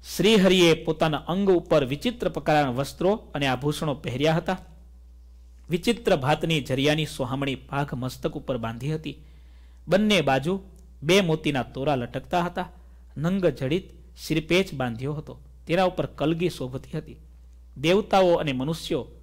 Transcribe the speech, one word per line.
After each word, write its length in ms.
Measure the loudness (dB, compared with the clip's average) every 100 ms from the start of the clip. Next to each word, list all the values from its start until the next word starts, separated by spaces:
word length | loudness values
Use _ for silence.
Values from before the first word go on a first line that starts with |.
| -14 0
શ્રીહરિએ 680 | 4 6 6 6 6 4
પોતાના 320 | 0 0 0 0
અંગ 340 | -4 -2 4
ઉપર 340 | 2 4 2
વિચિત્ર 440 | 2 -2 -4 -4 -6
પ્રકારના 420 | -4 0 2 2
વસ્ત્રો 440 | -2 -6 -2 0
અને 320 | 0 -4 -4 -2
આભૂષણો 480 | 0 -2 -2 -4
પહેર્યા 400 | -4 -6 -2 0
હતા. 240 | 0 -2 -6 -8 -20 -20 -20 -20 -20 -20 -20 -20 -20 -6
વિચિત્ર 460 | -4 0 -2 2 0
ભાતની 440 | 2 0 0 -2
જરિયાની 460 | 0 0 2 2 -2
સોહામણી 480 | -4 -6 -4 -4
પાઘ 400 | -6 -6 -4 -4
મસ્તક 380 | -4 -8 -6 -8
ઉપર 240 | -8 -6 -6
બાંધી 380 | -6 -6 -6
હતી. 280 | -6 -8 -14 -18 -20 -20 -20 -20 -20 0
બંને 320 | 2 4 4
બાજુ 400 | 4 2 0 -4 -6 -20 -20 -10
બે 180 | 4 4
મોતીના 420 | 4 0 0 -2
તોરા 320 | -4 -4 0
લટકતા 460 | 0 -2 -8 -4 -2
હતા. 280 | -2 -4 -8 -10 -20 -20 -18 -6
નંગ 300 | -2 2 0
જડિત 440 | 0 -2 -2 -4 -20 -20 -18
શિરપેચ 580 | -4 -4 0 0 0
બાંધ્યો 400 | -4 -6 -6 -8
હતો. 260 | -8 -10 -18 -20 -20 -4
તેના 180 | 0
ઉપર 220 | 0 0 -6
કલગી 420 | -2 -2 0 -2
શોભતી 500 | -4 -10 -10 -10 -12
હતી. 180 | -12 -20 -20 -20 -20 -20 -20 -2
દેવતાઓ 580 | 2 2 4 4 6
અને 180 | 4 2
મનુષ્યો 540 | -2 -4 -4 -4 -6 -6 -16